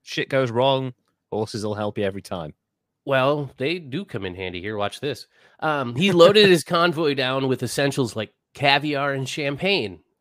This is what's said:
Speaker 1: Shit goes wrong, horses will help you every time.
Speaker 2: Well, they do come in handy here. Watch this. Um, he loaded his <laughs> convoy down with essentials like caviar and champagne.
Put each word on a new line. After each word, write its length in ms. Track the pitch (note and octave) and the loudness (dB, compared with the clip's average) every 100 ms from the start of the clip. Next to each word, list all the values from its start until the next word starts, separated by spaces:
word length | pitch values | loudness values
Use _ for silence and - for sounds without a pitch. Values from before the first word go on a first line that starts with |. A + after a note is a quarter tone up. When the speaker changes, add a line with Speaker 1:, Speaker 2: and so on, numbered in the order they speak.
Speaker 1:
Shit 260 | - - - | -12 -8 -2
goes 220 | C3+ B2+ | 0 0
wrong, 420 | A2+ C3+ C3+ C3 - _ _ _ | 2 2 2 -2 -10 _ _ _
horses 340 | G#2 A2 A2 G#2 | -6 -4 -4 -6
will 80 | |
help 240 | G#2 G#2 G#2+ | -4 -4 -2
you 80 | G2+ | -4
every 160 | G2 | -4
time. 320 | - F#2 D2+ - _ _ _ _ - | -8 -10 -10 -14 _ _ _ _ -2
Speaker 2:
Well, 460 | C3 C3+ D3 C#3 - | 0 2 0 -4 -6
they 220 | C3 F3+ | -6 -6
do 260 | C#3+ A2+ G2 | -8 -10 -8
come 180 | G#2+ | -8
in 120 | F#2+ F2+ | -8 -8
handy 260 | F#2 F2+ | -8 -8
here. 160 | G2 G#2+ | -8 -4
Watch 220 | G2+ - | -6 -6
this. 280 | D3 A#2+ - _ _ _ | -8 -8 -12 _ _ _
Um, 360 | D#3 D3 A#2+ A#2+ | -4 -2 -2 0
he 160 | G3 | 4
loaded 360 | F3 E3+ G#3 G3+ | 8 8 10 8
his 160 | E3+ | 6
<laughs> 120 | - F3 | 2 0
convoy 400 | F3 D3 D#3 C3+ | 0 0 0 0
down 320 | B2+ C3+ C3 | -2 0 0
with 160 | B2 | -2
essentials 520 | A#2+ - C#3+ C3+ A#2 A2+ | -2 -2 0 0 -2 -4
like 180 | G#2+ _ _ | -8 _ _
caviar 580 | - C#3 C#3+ D3+ C#3+ C#3+ | -4 2 2 0 -2 -2
and 140 | C3+ C3 | -4 -6
champagne. 720 | - C#3+ C#3 F#3+ F#3+ G#2 F2 _ _ | -4 -4 -2 -2 0 -2 -8 _ _